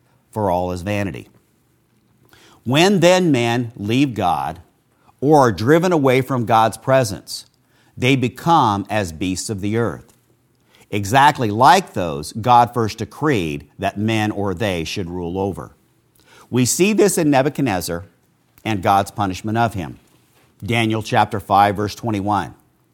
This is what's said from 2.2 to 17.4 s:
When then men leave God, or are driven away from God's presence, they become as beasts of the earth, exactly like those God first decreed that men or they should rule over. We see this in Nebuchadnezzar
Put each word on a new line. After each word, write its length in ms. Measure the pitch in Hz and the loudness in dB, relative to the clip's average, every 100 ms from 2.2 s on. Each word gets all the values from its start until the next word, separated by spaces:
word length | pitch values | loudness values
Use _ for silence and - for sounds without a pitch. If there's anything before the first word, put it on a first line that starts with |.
| _ _ _ _ | _ _ _ _
When 360 | 113 139 185 202 | -2 2 4 4
then 300 | 170 185 180 | 4 4 4
men 420 | 131 117 120 117 - | 2 0 -2 -4 -8
leave 380 | 101 123 143 | -2 0 0
God, 460 | 107 90 76 69 82 - _ _ _ _ _ | 0 -2 -2 -4 -10 -18 _ _ _ _ _
or 180 | 139 156 | 4 6
are 140 | 127 | 6
driven 400 | 92 110 165 185 | 2 2 2 4
away 300 | 165 135 127 | 2 2 2
from 220 | 131 131 | 0 -4
God's 320 | 113 113 113 - | 0 2 2 0
presence, 680 | - 131 120 82 - - - _ _ _ _ - | 0 2 0 -4 -12 -16 -18 _ _ _ _ -2
they 200 | 127 135 | 0 2
become 680 | 120 - - 165 120 101 98 | 0 -4 2 4 4 0 -2
as 220 | 107 92 | -4 -4
beasts 360 | 78 92 90 - | -6 -6 -4 -6
of 120 | 101 | -8
the 160 | 101 113 | -4 -2
earth, 400 | 110 67 - _ _ _ _ _ _ _ _ | -4 -6 -14 _ _ _ _ _ _ _ _
exactly 600 | 107 98 131 143 147 113 | -6 0 4 4 2 -2
like 420 | 104 135 190 - | 2 4 4 2
those 400 | 110 87 71 76 | -6 -6 -6 -8
God 400 | 113 117 120 120 | -6 2 4 4
first 260 | 123 110 - | 0 -4 -4
decreed 720 | 107 - 151 120 80 73 73 - | -10 -4 -2 0 -2 -6 -12 -8
that 200 | 95 98 | -6 -4
men 320 | 107 110 107 | -2 0 -2
or 240 | 95 101 | -2 -6
they 300 | 90 107 87 | -4 -4 -4
should 260 | 80 107 87 | -6 -8 -8
rule 280 | 90 85 95 | -8 -6 -4
over. 360 | 98 80 57 - _ _ _ _ _ - _ | -4 -6 -12 -20 _ _ _ _ _ -20 _
We 140 | 123 | -2
see 280 | 123 - 190 | 0 2 2
this 240 | 220 208 196 | 4 2 2
in 120 | 151 | 2
Nebuchadnezzar 760 | 139 | 2